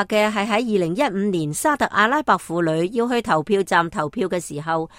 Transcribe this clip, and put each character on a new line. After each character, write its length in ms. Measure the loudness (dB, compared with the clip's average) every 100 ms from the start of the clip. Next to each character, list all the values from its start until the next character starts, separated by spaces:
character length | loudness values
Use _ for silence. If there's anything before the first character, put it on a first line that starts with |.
嘅 280 | 2 2 2
係 140 | 0 0
喺 60 |
二 260 | 0 0 0
零 180 | 0 0
一 60 |
五 280 | 0 0 0
年 220 | 0 -2
沙 240 | -2 0 0
特 80 | 0
阿 200 | 2 2
拉 160 | 2
伯 160 | 2 0
婦 240 | 0 -2
女 260 | 0 0 0
要 120 | 0 0
去 140 | 0
投 220 | 2 0
票 200 | 2 0
站 280 | 2 2 2
投 180 | -2 -4
票 180 | -4 -2
嘅 140 | -4
時 180 | -4 -8
候， 300 | -2 -2 -4